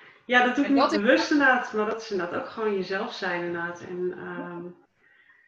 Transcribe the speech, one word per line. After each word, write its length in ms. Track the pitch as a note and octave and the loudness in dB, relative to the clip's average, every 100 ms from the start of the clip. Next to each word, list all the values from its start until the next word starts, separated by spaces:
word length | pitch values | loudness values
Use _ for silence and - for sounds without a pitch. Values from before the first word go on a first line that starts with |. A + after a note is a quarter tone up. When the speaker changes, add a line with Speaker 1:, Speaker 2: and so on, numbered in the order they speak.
| - - - | -20 -20 0
Speaker 1:
Ja, 140 | B3 B3 | 2 4
dat 100 | C#4 | 2
doe 80 | |
ik 60 | C#4 | 2
Speaker 2:
En 40 | C#4 | 4
Speaker 1:
niet 80 | |
Speaker 2:
dat 80 | D4 | 4
is 60 | G#3 | 4
Speaker 1:
bewust 340 | A3 E4 - | 4 4 4
inderdaad, 420 | D4+ C4+ B3 - | 4 6 4 0
maar 120 | G#3+ G#3+ | -2 -2
dat 160 | A3 | -4
is 100 | - | -6
inderdaad 300 | G3 F3 E3+ | -4 -4 -6
ook 80 | - | -8
gewoon 260 | - G#3+ G3 | -4 -2 -2
jezelf 380 | F#3 G3 A#3+ | -2 -4 -4
zijn 300 | - F#3 F3 | -6 -6 -4
inderdaad. 380 | F3 E3+ F3 F3 | -4 -4 -6 -8
En, 320 | - F3+ F3+ F#3 | -10 -6 -4 -6
ehm, 480 | F3+ F3 F3 E3+ F3 - _ _ _ _ _ _ | -8 -10 -10 -10 -12 -16 _ _ _ _ _ _